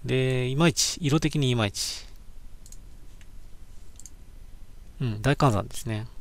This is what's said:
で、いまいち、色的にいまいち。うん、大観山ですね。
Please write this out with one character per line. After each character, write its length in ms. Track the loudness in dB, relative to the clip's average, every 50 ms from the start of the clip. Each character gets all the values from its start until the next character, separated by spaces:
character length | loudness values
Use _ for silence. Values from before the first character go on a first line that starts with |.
| 0
で、 420 | 2 2 4 4 4 4 2 2
い 80 | 2 4
ま 120 | 6 6
い 60 | 6 6
ち、 260 | 6 2 2 0 2
色 180 | 4 4 4 6
的 200 | 4 4 2 4
に 100 | 4 4
い 60 | 6
ま 100 | 4 4
い 60 | 2
ち。 340 | 2 -2 -4 -4 -4 -6 -10 -12 -14 -12 -12 -12 -12 -10 -10 -12 -12 -12 -14 -14 -14 -14 -12 -14 -14 -12 -12 -12 -12 -12 -14 -12 -12 -12 -12 -12 -12 -12 -12 -12 -12 -10 -10 -10 -12 -12 -14 -14 -14 -14 -14 -16 -14 -14 -14 -14 -12 -14 -12 -14 -14 -14 -14 -14 -8 -4
う 40 | -2
ん、 160 | -2 -2 2 2
大 120 | 2 4
観 160 | 6 6 6
山 160 | 6 4 2
で 80 | 0 -4
す 120 | -6 -4
ね。 200 | -2 -2 -4 -4 -6 -10 -12